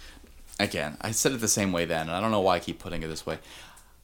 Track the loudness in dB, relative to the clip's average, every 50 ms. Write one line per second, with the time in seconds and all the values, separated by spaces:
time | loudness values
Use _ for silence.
0 | -20 -18 -18 -20 -20 -20 -20 -20 -20 -12 -2 0 0 0 0 -2 -2 -4 -4 -6
1 | -6 -2 0 2 2 2 2 2 2 2 2 2 2 2 2 2 2 2 0 0
2 | 0 -2 -2 0 0 2 2 4 6 6 4 4 2 -2 -8 -8 -8 -6 -6 -4
3 | -4 -4 -6 -6 -4 -4 -6 -6 -8 -14 -18 -18 -18 -20 -20 -20 -20 -20 -20 -20